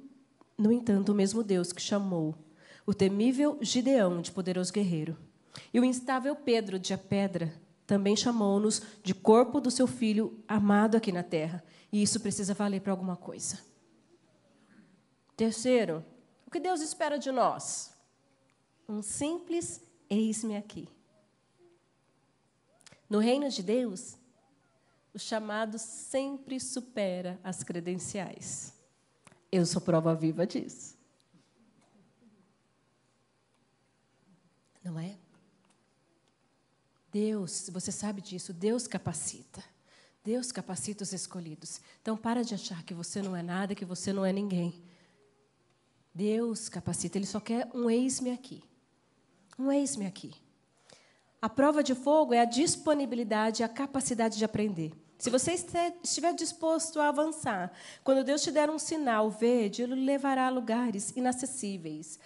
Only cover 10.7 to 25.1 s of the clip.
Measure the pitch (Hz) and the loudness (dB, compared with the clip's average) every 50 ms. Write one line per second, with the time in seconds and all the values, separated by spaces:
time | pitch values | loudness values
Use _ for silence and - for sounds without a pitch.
10.7 | 202 208 214 220 208 226 220 208 180 175 180 180 - 160 156 165 165 175 - - | 6 6 6 6 4 4 2 2 0 -2 -2 -2 -2 0 0 -2 -4 -6 -10 -14
11.7 | - - - _ - 208 208 202 - 220 - 202 196 - 202 185 202 - 208 202 | -20 -20 -10 _ 0 2 2 2 2 0 -2 -2 -2 -2 -2 -2 0 0 0 0
12.7 | 196 190 196 196 190 185 185 185 175 - - - 165 - - - - - - - | 0 0 -2 -2 -2 -2 -2 -4 -6 -6 -8 -10 -10 -8 -8 -8 -8 -10 -12 -20
13.7 | _ _ _ _ _ _ _ _ _ _ _ _ _ _ _ _ _ _ _ _ | _ _ _ _ _ _ _ _ _ _ _ _ _ _ _ _ _ _ _ _
14.7 | - - - _ _ _ _ _ _ _ _ _ _ - 226 226 220 - 226 254 | -20 -20 -20 _ _ _ _ _ _ _ _ _ _ 0 0 0 0 0 2 4
15.7 | 254 240 214 175 156 160 160 - - - - _ _ _ _ - - 349 285 370 | 4 4 4 2 -2 -4 -8 -10 -16 -20 -20 _ _ _ _ -8 -6 -4 -2 0
16.7 | 370 311 311 302 - - 330 302 294 294 - 269 262 247 214 170 139 - - - | 0 0 -2 -4 -4 -2 -2 -2 -2 -2 -2 -2 0 2 2 2 2 -2 -6 -8
17.7 | - - - - - _ _ _ _ _ _ _ _ _ _ _ _ _ _ _ | -8 -8 -10 -12 -16 _ _ _ _ _ _ _ _ _ _ _ _ _ _ _
18.7 | _ _ _ - 214 214 202 - - - 285 294 330 349 349 - 330 339 339 - | _ _ _ -10 -8 -8 -8 -8 -6 -4 -4 -4 -4 -4 -6 -4 -4 -4 -4 -4
19.7 | - - - - _ _ _ - 202 208 220 220 220 220 226 220 214 208 208 - | -8 -12 -16 -20 _ _ _ -2 0 2 2 2 0 -2 -4 -6 -6 -6 -8 -10
20.7 | - 170 - - - _ _ _ _ _ _ _ _ _ _ _ _ _ _ 349 | -12 -14 -14 -16 -18 _ _ _ _ _ _ _ _ _ _ _ _ _ _ _
21.7 | 339 _ _ _ _ _ _ _ _ _ _ _ _ _ _ _ _ _ _ _ | _ _ _ _ _ _ _ _ _ _ _ _ _ _ _ _ _ _ _ _
22.7 | _ _ _ - - _ _ - 208 208 214 233 240 277 285 277 - - 185 180 | _ _ _ -20 -20 _ _ 0 2 4 4 4 4 4 2 0 -2 -4 -2 0
23.7 | 214 254 247 226 190 - - - - - _ _ _ _ _ _ _ _ _ _ | 0 0 0 -2 -4 -8 -10 -14 -16 -20 _ _ _ _ _ _ _ _ _ _
24.7 | _ _ _ _ _ _ _ _ | _ _ _ _ _ _ _ _